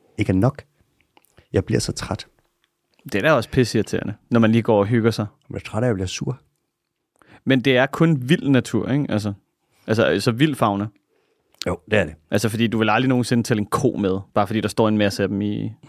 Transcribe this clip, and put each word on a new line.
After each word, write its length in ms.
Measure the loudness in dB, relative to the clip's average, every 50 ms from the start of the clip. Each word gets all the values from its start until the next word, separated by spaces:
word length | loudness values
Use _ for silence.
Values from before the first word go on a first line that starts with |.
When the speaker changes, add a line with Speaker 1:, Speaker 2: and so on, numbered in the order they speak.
| _ _ _ -6
Speaker 1:
ikke 120 | -2 0
er 60 | 2
nok. 280 | 2 2 0 0 -2 -14 _ _ _ _ _ _ _ _ _ _ _ _ _ _ _ _ _ -2
Jeg 120 | -2 -2
bliver 140 | 0 -2 -2
så 120 | -2 -2
træt. 360 | -8 -8 -8 -8 -8 -10 -10 _ _ _ _ _ _ _ _ _ _ _ _ _ _ _ -12
Speaker 2:
Det 120 | -6 -4
er 60 | -2
da 100 | 2 2
også 180 | 2 2 0 -2
pisseirriterende, 640 | 0 0 0 2 2 -2 -2 -2 -2 -6 -4 -6 -8 -10 _ 0
når 80 | 2 4
man 120 | 4 4
lige 100 | 4 2
går 180 | 2 4 4 2
og 60 | 4
hygger 260 | 2 2 2 2 0
sig. 140 | 0 -2 -6 -8 _ _
Speaker 1:
Jeg 60 | _ -14
bliver 120 | -14 -12
træt 240 | -12 -8 -6 -4 -2
af, 40 | -2
at 20 |
jeg 60 | -2
bliver 120 | -2 -4 -6
sur. 320 | -6 -8 -6 -8 -8 -10 _ _ _ _ _ _ _ _ _ _ _ _ _ _ _ _ _ _ -20 -8 0
Speaker 2:
Men 160 | 0 0 2
det 160 | 2 2 2 4
er 80 | 2
kun 320 | 0 2 2 2 2 2 0 2 0
vild 200 | 0 0 2 2
natur, 400 | 2 2 2 0 -2 -2 -2 0
ikke? 140 | -2 -2 -2 -2
Altså, 240 | -4 -4 -4 -4 -8 -10 _ _ _ _ _ _ _ _ -4 -2
altså, 320 | 0 2 2 2 2 2
så 120 | 0 0
vild 240 | 0 2 0 0 0
fauna. 300 | 0 0 0 0 -2 -4 -6 -10 _ _ _ _ _ _ _ _ _ _ _ _ -10 -6 -6
Speaker 1:
Jo, 100 | -6 -6 _ -2
det 80 | 0 0
er 40 | 0
det. 100 | 0 -6 -16 _ -4
Speaker 2:
Altså, 180 | -4 -2 -2 0
fordi 180 | 0 0 0 0
du 100 | 2 2
vil 120 | 2 2
aldrig 200 | 2 2 2 2
nogensinde 340 | 2 0 0 2 0 0 2
tælle 180 | 0 0 -2
en 40 | -2
ko 300 | -2 -2 0 0 0 0 0
med, 200 | -2 -2 -2 -2 -6 _ -2
bare 140 | -2 0 0
fordi 140 | 0 -2
der 60 | -2 -2
står 180 | 0 2 2 2
en 100 | 2 2
masse 260 | 0 0 0 -2 -4
af 60 | -2
dem 120 | -2 -2
i 300 | -4 -4 -4 -4 -6 -8 -10 -12 _